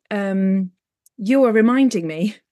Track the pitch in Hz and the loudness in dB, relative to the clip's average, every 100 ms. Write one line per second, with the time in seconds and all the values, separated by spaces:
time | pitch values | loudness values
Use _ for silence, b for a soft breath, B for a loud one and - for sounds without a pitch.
0 | - 208 196 190 190 190 185 _ _ _ | -10 -6 -4 -2 0 -2 -4 _ _ _
1 | _ - 202 269 247 220 226 254 269 208 | _ -10 -2 2 2 4 2 4 2 0
2 | 165 156 208 - _ | -6 -4 -6 -6 _